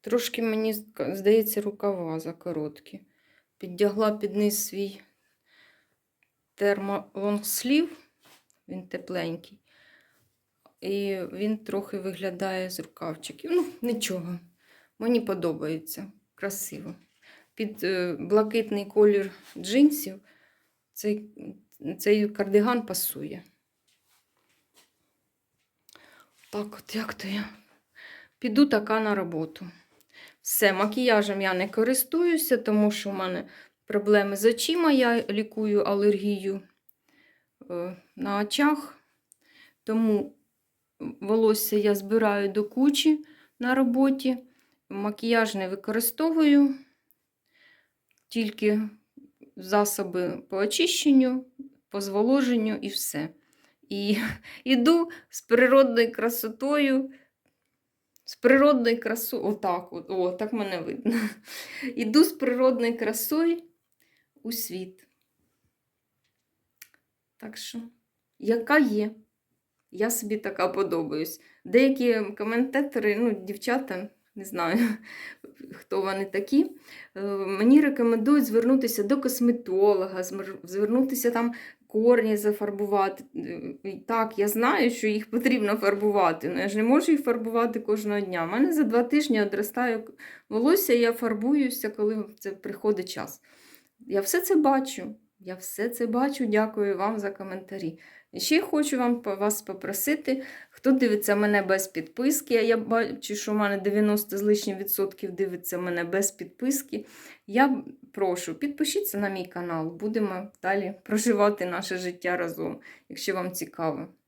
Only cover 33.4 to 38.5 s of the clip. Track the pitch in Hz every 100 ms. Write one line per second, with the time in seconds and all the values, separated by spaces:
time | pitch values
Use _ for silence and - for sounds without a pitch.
33.4 | - - - _ _ 208 208 208 202 202
34.4 | 214 233 - 339 330 277 240 233 - 208
35.4 | 214 - 214 208 202 202 208 202 202 202
36.4 | 190 196 - _ _ _ _ _ _ _
37.4 | _ _ - 175 180 180 _ - 202 202
38.4 | 208